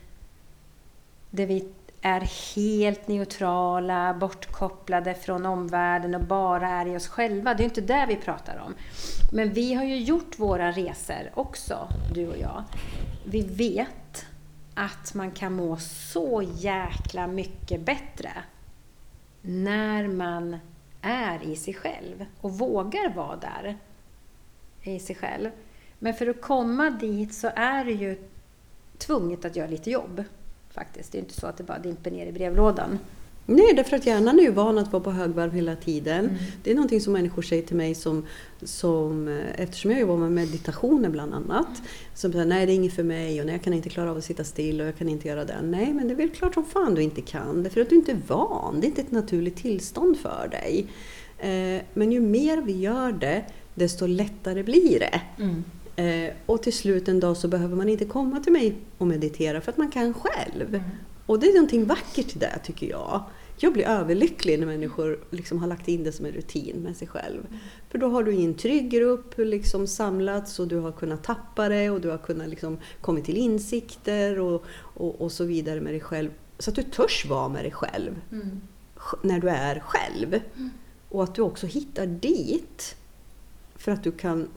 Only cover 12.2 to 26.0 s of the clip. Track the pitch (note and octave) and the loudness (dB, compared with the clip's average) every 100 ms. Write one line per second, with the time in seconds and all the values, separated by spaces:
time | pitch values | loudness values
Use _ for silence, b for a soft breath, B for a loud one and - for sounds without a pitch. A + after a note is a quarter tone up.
12.2 | E3+ - - - G#3+ B B B B B | -4 -4 -6 -6 -8 B B B B B
13.2 | G3+ G#3+ F#3+ F#3 A#3 F#3+ C4 - - - | -2 -2 -2 0 0 0 -4 -6 -16 -16
14.2 | - - - - - - G3+ - - G3+ | -16 -18 -20 -20 -14 -8 -6 -8 -10 -8
15.2 | F#3+ F3+ F#3+ F#3 E3+ E3 - - - E4+ | -8 -6 -6 -4 -4 -6 -8 -12 -6 -4
16.2 | D4+ A3+ F#3 E3+ G3 F#3+ F3+ - - F#3 | 0 0 -2 -4 -2 -2 -4 -4 -4 -4
17.2 | F3+ F#3+ F#3 - - E3 E3 C4+ - - | -4 -4 -6 -8 -6 -4 -2 -4 -6 -12
18.2 | - - - - - - - - - - | -12 -12 -16 -20 -20 -20 -20 -20 -20 -20
19.2 | - - F#3 F3+ G3 G#3+ G#3+ G#3+ G3+ F#3 | -20 -16 -8 -4 -2 0 0 -2 -2 -2
20.2 | F3 E3+ E3+ E3+ - - - - G3+ B3+ | -2 -4 -4 -8 -12 -20 -20 -10 -4 -2
21.2 | G#3+ E3 D#3+ D#3 - G3 - - F3+ F#3 | -2 -4 -6 -8 -8 -8 -8 -8 -12 -14
22.2 | G3 - G3+ F#3+ B3+ G#3+ F#3+ F#4+ F#4+ F3 | -16 -10 -8 -4 0 0 -2 -2 -2 -2
23.2 | C#3+ E3+ - - G3+ G#3 - - - - | -6 -8 -10 -8 -8 -10 -14 -20 -20 -20
24.2 | - - - - - - G3 F#3 F#3 F#3 | -20 -20 -20 -20 -20 -14 -10 -10 -10 -8
25.2 | F#3 - G#3+ - B B B B | -8 -6 -8 -10 B B B B